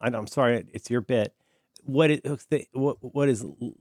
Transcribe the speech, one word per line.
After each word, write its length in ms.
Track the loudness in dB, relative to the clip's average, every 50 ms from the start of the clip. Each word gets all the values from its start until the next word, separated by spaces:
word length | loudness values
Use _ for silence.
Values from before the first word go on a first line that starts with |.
I, 60 | -4
I'm 200 | -4 -4 -4 -6
sorry, 360 | -4 0 2 2 2 2 0 -2 -8 -14
it's 180 | -14 -6 -2
your 100 | -2 -2
bit. 320 | 0 0 0 0 0 -2 -6 _ _ _ _ _ _ _ _ _ -8
What 280 | 0 2 4 4 4
is, 80 | 4 2 -2 -6 -6 -8 -4 _ -2 -2 -2 -4 -4
what, 240 | -2 -2 -2 -2 -4
what 280 | -10 -6 -2 2 2 2
is 140 | 2 0 -2
L-, 300 | -10 -12 -10 -12 -12 -12 _